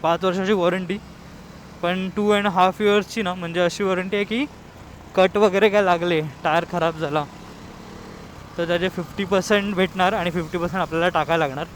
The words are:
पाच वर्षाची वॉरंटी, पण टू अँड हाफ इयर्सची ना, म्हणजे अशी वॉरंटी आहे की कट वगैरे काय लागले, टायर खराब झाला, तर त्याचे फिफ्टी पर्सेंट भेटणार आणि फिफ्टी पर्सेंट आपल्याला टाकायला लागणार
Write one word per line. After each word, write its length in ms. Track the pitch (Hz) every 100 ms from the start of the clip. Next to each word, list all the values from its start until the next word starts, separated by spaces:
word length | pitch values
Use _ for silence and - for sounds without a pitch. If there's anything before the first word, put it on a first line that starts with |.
पाच 220 | 160 170
वर्षाची 300 | 185 185 190
वॉरंटी, 440 | 202 175 185 175 202 - - - - - - - -
पण 260 | 175 185 190 208
टू 140 | 208
अँड 160 | 208 202
हाफ 340 | 185 185 185
इयर्सची 400 | 208 208 190 226
ना, 120 | 185
म्हणजे 260 | 185 170 170
अशी 220 | 175 -
वॉरंटी 320 | 196 185 185 202
आहे 100 | 202
की 200 | 226 294 - - - - - - -
कट 220 | 185 202
वगैरे 320 | 208 190 214
काय 140 | 208
लागले, 380 | 190 170 175 160 151 123
टायर 220 | 165 165 170
खराब 260 | 175 165 160
झाला, 260 | 156 151 143 - - - - - - - - - - - - -
तर 100 | 170
त्याचे 220 | 175 185
फिफ्टी 360 | 180 170 - 190
पर्सेंट 480 | 190 - 208 202 185
भेटणार 380 | 190 185 180
आणि 180 | 208 175
फिफ्टी 260 | 175 156 175
पर्सेंट 240 | 175 185
आपल्याला 280 | 151 160 175
टाकायला 380 | 175 147 165 147
लागणार 180 | 131 170